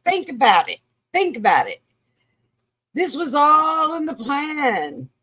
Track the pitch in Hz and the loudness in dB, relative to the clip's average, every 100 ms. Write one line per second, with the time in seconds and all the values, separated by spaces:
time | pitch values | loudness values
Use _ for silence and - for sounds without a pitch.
0 | - 381 370 247 240 190 - 87 _ _ | -2 -2 -4 0 4 4 2 -6 _ _
1 | _ 349 381 233 208 156 104 - _ _ | _ -2 -2 0 2 2 2 -6 _ _
2 | _ _ _ _ _ _ _ _ _ - | _ _ _ _ _ _ _ _ _ -4
3 | 359 269 330 277 294 311 320 320 311 330 | -4 -4 -2 2 4 4 4 0 -2 -4
4 | 311 - 233 277 302 302 269 202 151 143 | -8 -8 -6 -4 -4 -4 -2 -2 -6 -10
5 | 131 _ | -18 _